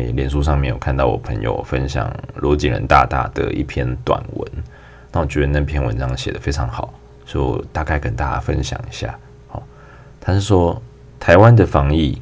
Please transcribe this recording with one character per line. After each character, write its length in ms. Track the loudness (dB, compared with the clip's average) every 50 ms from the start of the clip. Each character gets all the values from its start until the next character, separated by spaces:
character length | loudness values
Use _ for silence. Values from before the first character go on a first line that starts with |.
| -2 -2 -2
脸 120 | -2 -2
书 140 | 0 0 0
上 160 | 2 2 2
面 140 | 2 0 0
有 80 | -2 -4
看 180 | -4 -2 0
到 80 | 0 0
我 100 | 0 0
朋 240 | -2 -4 -6 -6 -4 -2
友 180 | -2 -4 -4
分 260 | -4 -4 -4 -4 -4
享 240 | -2 -4 -4 -4 -4 -6 -10 -12 -14 -8
罗 180 | -4 0 0 0
景 160 | 2 2 0
仁 160 | 0 -2 2
大 180 | 4 6 6 6
大 220 | 4 0 -2 -4 -4 -4
的 180 | -4 -2 -2 -2
一 80 | -4
篇 340 | -6 -4 -4 -4 -4 -4 -4 -4 -2
短 160 | -2 -2 -2 -2 -8 -8
文， 180 | -10 -10 -8 -10 -12 -12 -14 -16 -20 -20 -20 -20 -20 -18 -6
那 100 | -4 -2
我 40 | -2
觉 140 | -2 0 0
得 40 | 0
那 160 | 2 2 0
篇 220 | 0 0 -2 -2 -2
文 120 | -2 -2
章 220 | -2 -4 -4 -4
写 140 | -6 -6 -8
得 80 | -8 -6
非 120 | -4 -4
常 160 | -2 -2 -4
好， 260 | -4 -4 -8 -10 -10 -12 -20 -20 -20 -20 -20 -18
所 160 | -6 -4 -2
以 40 | -2
我 200 | 0 -2 -4 -6 -6
大 140 | -6 -6 -2
概 120 | -2 -2
跟 160 | -2 -2 -2 -4
大 120 | -2 -4 -2
家 80 | -4
分 240 | -4 -2 -2 -2 -2
享 160 | -2 -4 -6 -8 -10 -12
一 20 | -10
下。 240 | -8 -8 -8 -10 -14 -18 -20 -20 -20 -18
好， 160 | -14 -14 -14 -14 -16 -20 -20 -20 -20 -20 -20 -20 -20 -20 -6
他 140 | -2 0 0
是 80 | 0
说， 400 | 4 4 4 4 4 2 0 -2 -10 -16 -20 -20 -20 -20 -18
台 200 | -6 4 6 8
湾 180 | 8 10 10 10
的 100 | 8 6
防 300 | 4 4 2 2 4 2
疫 260 | 2 2 0 -2 -4